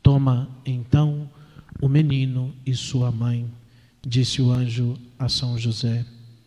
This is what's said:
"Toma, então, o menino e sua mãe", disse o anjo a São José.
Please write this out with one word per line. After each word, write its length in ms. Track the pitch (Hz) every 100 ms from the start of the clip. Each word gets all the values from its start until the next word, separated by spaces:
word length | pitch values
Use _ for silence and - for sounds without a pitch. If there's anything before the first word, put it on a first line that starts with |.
"Toma, 480 | - 139 135 123 127 -
então, 640 | - 127 120 147 151 147 147 - - - - -
o 60 | 135
menino 640 | 139 156 135 131 127 127 -
e 80 | -
sua 380 | 123 - 131 123
mãe", 400 | 117 120 120 120 - - - _ _ -
disse 340 | 120 123 -
o 120 | 127
anjo 440 | 123 123 117 120 127 - -
a 100 | 123
São 300 | - 127 120
José. 480 | 117 107 120 117 117 - - -